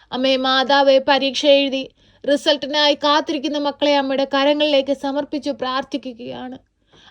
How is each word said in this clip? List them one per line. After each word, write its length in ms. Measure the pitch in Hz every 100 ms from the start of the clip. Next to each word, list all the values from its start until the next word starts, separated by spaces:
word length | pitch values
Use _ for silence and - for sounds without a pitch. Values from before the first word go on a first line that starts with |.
| -
അമ്മേ 240 | 247 262 262
മാതാവേ, 680 | 262 262 254 277 277 269 285
പരീക്ഷ 380 | 277 269 247 294
എഴുതി 440 | 277 277 269 262 _ _ _ -
റിസൾട്ടിനായി 600 | 285 320 302 269 302 294
കാത്തിരിക്കുന്ന 640 | 294 294 294 311 311 277 294
മക്കളെ 400 | 294 285 294 285
അമ്മയുടെ 300 | 269 269 277
കരങ്ങളിലേക്ക് 600 | 277 277 294 302 277 269
സമർപ്പിച്ചു 580 | 277 277 277 285 302 285
പ്രാർത്ഥിക്കുകയാണ്. 1040 | 233 254 262 269 277 262 233 247 247 254 262 _ _ _ _ -